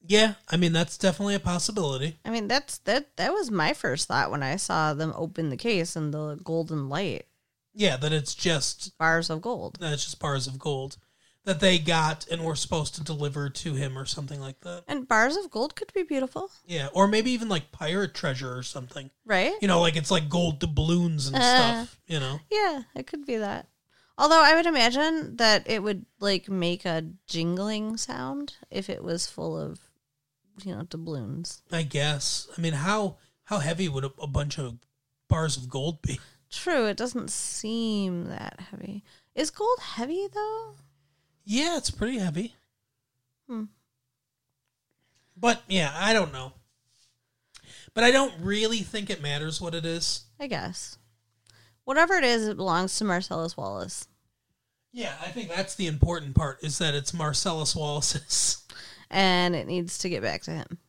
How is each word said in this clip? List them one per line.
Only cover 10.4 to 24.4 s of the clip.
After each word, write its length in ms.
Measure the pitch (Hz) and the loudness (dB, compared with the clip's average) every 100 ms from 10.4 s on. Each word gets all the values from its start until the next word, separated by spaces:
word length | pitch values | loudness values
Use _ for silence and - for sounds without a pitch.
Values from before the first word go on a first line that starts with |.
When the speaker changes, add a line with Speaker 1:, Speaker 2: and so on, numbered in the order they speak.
| 127 | -4
Speaker 1:
of 100 | 135 | -6
gold 400 | 151 139 135 - _ _ _ _ | -4 -4 -6 -14 _ _ _ _
that 140 | 196 160 | -2 4
they 180 | 190 180 | 6 6
got 480 | 156 165 156 156 - | 4 4 2 0 -6
and 120 | 170 | -4
were 120 | 165 | -2
supposed 400 | 147 - 165 147 | -4 -2 -2 -2
to 80 | - | -6
deliver 440 | 151 151 143 147 139 | -6 -4 -4 -2 -4
to 240 | - 165 | -6 -4
him 200 | 135 139 | -4 -4
or 100 | 131 | -6
something 340 | 131 - 135 147 | -6 -6 -6 -8
like 180 | 165 - | -12 -12
that. 220 | 175 175 - | -14 -14 -8
Speaker 2:
And 200 | 285 254 | -8 2
bars 300 | 220 247 349 | 4 4 2
of 140 | 370 | -4
gold 240 | 220 285 | -4 -4
could 180 | - - | -4 -6
be 80 | 392 | -4
beautiful. 480 | 330 277 262 - - - | -2 -2 -2 -6 -12 -14
Speaker 1:
Yeah, 220 | - 165 139 | -8 -6 0
or 140 | 180 202 | 4 6
maybe 220 | 214 233 | 6 2
even, 160 | 247 226 | 0 0
like, 240 | 175 - | -2 -4
pirate 440 | - 156 185 185 | -6 -2 -2 -2
treasure 400 | - 165 127 131 127 | -2 -4 -4 -6 -8
or 60 | |
something. 480 | 127 139 123 143 135 _ | -8 -10 -12 -14 -16 _
Speaker 2:
Right. 300 | 220 190 233 415 | 0 2 2 2
Speaker 1:
You 60 | 202 | 4
know, 140 | 175 | 6
like, 140 | 170 | 4
it's, 160 | 160 151 | 2 2
like, 180 | 180 151 | 2 2
gold 280 | 175 170 147 | 2 2 0
doubloons 680 | 170 147 160 175 175 151 135 | 0 2 4 4 4 0 0
and 80 | |
Speaker 2:
Uh. 60 | 262 247 254 233 233 | 4 6 8 6 2
Speaker 1:
stuff, 140 | 240 - - | -4 -14 -4
you 120 | 160 | -2
know? 200 | 131 143 - | -2 -6 -2
Speaker 2:
Yeah, 300 | 427 403 285 226 | 2 2 0 -8
it 100 | 262 | -12
could 200 | 254 302 277 | -10 -10 -4
be 100 | 226 | -2
that. 300 | 202 - - _ _ _ _ - | -2 -6 -10 _ _ _ _ 2
Although 240 | 294 320 | 8 10